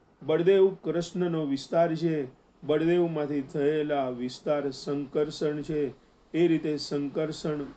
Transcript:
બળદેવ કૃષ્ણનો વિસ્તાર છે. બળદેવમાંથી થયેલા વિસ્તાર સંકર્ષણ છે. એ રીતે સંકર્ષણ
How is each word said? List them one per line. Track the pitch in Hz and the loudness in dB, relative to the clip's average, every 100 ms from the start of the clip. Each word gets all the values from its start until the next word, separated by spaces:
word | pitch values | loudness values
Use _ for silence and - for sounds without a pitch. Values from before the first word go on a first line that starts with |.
| _ - | _ -10
બળદેવ | 135 160 175 196 190 175 | -2 2 6 6 6 2
કૃષ્ણનો | - 160 170 175 180 160 143 | -4 -4 -4 -2 0 0 0
વિસ્તાર | 135 - 165 170 160 | -2 0 2 2 2
છે. | 165 156 127 - _ - | 0 -2 -4 -10 _ -8
બળદેવમાંથી | 135 151 165 175 170 156 147 147 | 0 2 4 2 2 0 -2 -4
થયેલા | 131 156 143 156 151 143 127 | -4 0 0 2 0 0 -2
વિસ્તાર | 123 123 - 156 147 139 | -4 -6 -4 -2 -2 -2
સંકર્ષણ | 135 - 143 139 151 151 - 156 151 | -6 -6 -6 -2 -2 -2 -2 -2 -2
છે. | 147 151 135 - _ _ _ | -4 -2 -4 -6 _ _ _
એ | 156 170 | 2 4
રીતે | 160 156 147 | 2 0 -4
સંકર્ષણ | - 143 143 165 156 151 165 147 135 | -4 -4 -4 -2 -4 -4 -4 -4 -8